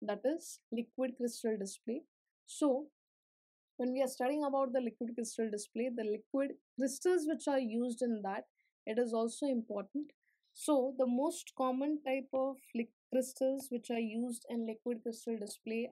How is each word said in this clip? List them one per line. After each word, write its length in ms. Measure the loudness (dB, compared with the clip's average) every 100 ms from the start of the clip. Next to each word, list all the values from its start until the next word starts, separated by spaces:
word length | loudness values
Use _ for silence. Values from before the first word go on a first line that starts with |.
that 180 | -4 0
is 360 | 0 0 -4 -14 -6
liquid 460 | -4 -4 -2 -2 0
crystal 400 | -4 -2 -2 -2
display. 420 | -4 -8 -6 -6 -8 _ _ _ -10
So 400 | 2 4 4 -2 _ _ _ _ _ _ _ _ -4
when 140 | 0
we 100 | 2
are 40 | 0
studying 380 | 2 0 2 2
about 260 | 2 2
the 80 | 2
liquid 360 | 0 -2 -4 -4
crystal 340 | -4 -2 -2
display, 380 | -2 -4 -4 -2
the 120 | 0 -2
liquid 500 | -2 0 0 0 -4 _ -2
crystals 440 | -2 2 4 4 2
which 220 | 0 2
are 100 | 2
used 420 | 2 0 0 0
in 200 | 0 0
that, 200 | -2 -4 -6 _ _ _ -2
it 120 | 0
is 160 | 2
also 340 | 2 0 0 0
important. 640 | 0 -2 -6 -4 -6 -8 -12 _ _ _
So 400 | -4 4 4 4 2
the 80 | 2
most 460 | 4 2 -2 -6 -2
common 420 | 0 2 0 0 0
type 220 | -2 0
of 220 | 0 0 -2 -6
li-, 160 | -4 -4 _ -2
crystals 540 | 0 2 2 2 2 -2
which 220 | -6 -2
are 80 | -2
used 460 | -2 -2 -4 -4 -6
in 160 | -4 -4
liquid 380 | -4 -4 -4
crystal 320 | -4 -6 -4 -4
display 540 | -6 -8 -4 -2 -2